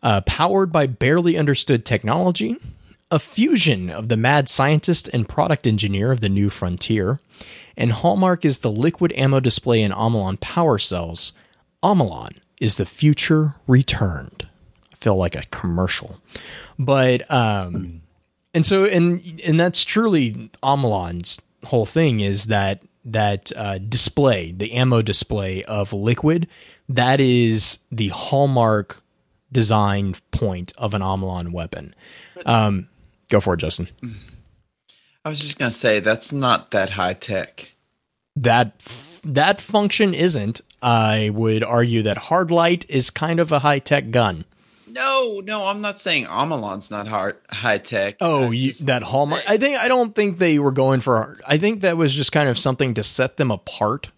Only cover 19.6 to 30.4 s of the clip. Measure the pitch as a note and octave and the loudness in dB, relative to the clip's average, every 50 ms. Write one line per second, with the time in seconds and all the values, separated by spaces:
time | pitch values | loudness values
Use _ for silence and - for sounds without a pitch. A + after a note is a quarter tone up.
19.6 | E3+ D#3 D3 - - - - G#3+ A3+ A3+ G3 D#3+ C3 A#2 G#2+ - - A2 - _ | 4 2 2 0 0 0 0 0 2 2 2 2 2 0 -2 -6 -12 -16 -14 _
20.6 | - C3+ C#3 C#3 C3+ A#2 G#2+ G2 F2+ E2+ F2 F2 E2+ - - - _ _ _ _ | 0 0 0 2 2 0 0 -2 -4 -4 -6 -6 -4 -4 -6 -6 _ _ _ _
21.6 | - - - A#2+ A2 G#2 - D#3+ E3 D3+ A#2+ G#2+ G2+ G2 G2 G#2 G2+ G#2+ A2 G2+ | -8 -2 0 0 0 0 0 2 2 2 2 2 0 0 -2 -2 -2 0 0 0
22.6 | G2 F#2+ G2 F#2+ _ _ _ _ _ A#2+ A2 A2+ G#2+ G#2 G2+ F#2+ _ - - - | 0 -2 -4 -6 _ _ _ _ _ -6 -2 0 0 0 0 -2 _ -10 -10 -8
23.6 | A2 G2+ G2 F#2 F#2+ G#2+ A#2 B2 - - - - C#3+ C3+ A#2 F#2+ E2+ E2 E2+ F#2 | -8 -6 -6 -6 -6 -4 0 2 2 2 2 2 2 2 2 0 -4 -8 -8 -8
24.6 | G2+ A2+ A2+ A#2+ C3 B2+ B2 A2+ A2 G#2 G2 - - _ A#2 G#2 G2 F#2+ F#2+ F#2+ | -8 -4 -2 0 2 2 2 2 2 0 -2 -2 -2 _ -4 -4 -4 -4 -6 -6
25.6 | G2+ - G#2+ G#2 G2+ G2+ - G2+ G2+ A2+ A#2+ - - D3+ D#3+ F3 E3 - _ - | -8 -6 -4 -4 -4 -4 -4 -2 0 0 0 2 2 2 2 2 0 -4 _ -20
26.6 | - - - _ _ - C3+ B2 B2 B2+ C3+ C#3 C3+ B2+ B2 B2 A#2+ A2+ A2+ G#2+ | -20 -20 -20 _ _ -4 -2 0 2 2 4 4 4 4 4 4 4 4 2 2
27.6 | G2+ - - - _ _ - A2 A2 G2 F2+ - - - - C#3 C#3+ C#3 C3+ B2 | 0 -2 -2 -4 _ _ -6 -4 -4 -4 -4 -6 -6 -2 2 2 2 2 2 2
28.6 | A#2 A2 G#2+ G#2 G2 _ - - _ _ _ _ _ _ _ _ _ _ B2+ B2+ | 2 4 2 0 -2 _ -12 -20 _ _ _ _ _ _ _ _ _ _ 0 0
29.6 | A2+ G#2+ A2+ G#2+ G#2 G2+ G2 G2+ G2+ G2 F#2 - _ _ - - | 2 4 4 4 4 4 2 0 -2 -2 -4 -6 _ _ -4 -2